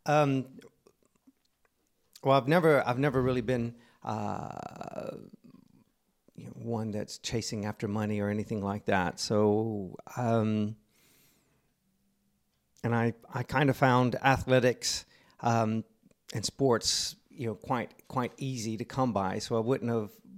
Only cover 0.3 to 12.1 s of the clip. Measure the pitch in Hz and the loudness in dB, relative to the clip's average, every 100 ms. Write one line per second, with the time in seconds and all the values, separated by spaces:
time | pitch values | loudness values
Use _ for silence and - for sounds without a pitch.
0.3 | 135 131 - - _ _ _ _ _ _ | 0 -4 -12 -20 _ _ _ _ _ _
1.3 | _ _ _ _ _ _ _ _ - 135 | _ _ _ _ _ _ _ _ -4 2
2.3 | 135 123 170 165 143 - 123 143 131 127 | 4 4 4 6 4 4 0 0 2 2
3.3 | 127 113 123 117 117 - _ - 110 104 | 0 0 -2 -2 -8 -20 _ -8 -6 -4
4.3 | 98 - - - - - - - - - | -6 -8 -10 -12 -12 -12 -10 -10 -12 -16
5.3 | - - - _ _ _ _ _ _ _ | -20 -20 -20 _ _ _ _ _ _ _
6.3 | - 117 123 117 113 110 104 104 - - | -20 -18 -12 -6 -6 -4 -6 -8 -10 -6
7.3 | 120 - 110 104 104 104 104 107 104 101 | -4 -4 -6 -6 -4 -4 -2 -2 0 -2
8.3 | 107 101 110 98 104 - 98 87 - - | -2 -4 -4 -2 -4 0 2 2 -2 0
9.3 | 107 107 104 113 107 92 - - - 120 | 4 4 4 0 -4 -8 -12 -12 -4 0
10.3 | 113 110 107 104 110 _ _ _ _ _ | 2 2 0 -2 -6 _ _ _ _ _
11.3 | _ _ _ _ _ _ _ _ | _ _ _ _ _ _ _ _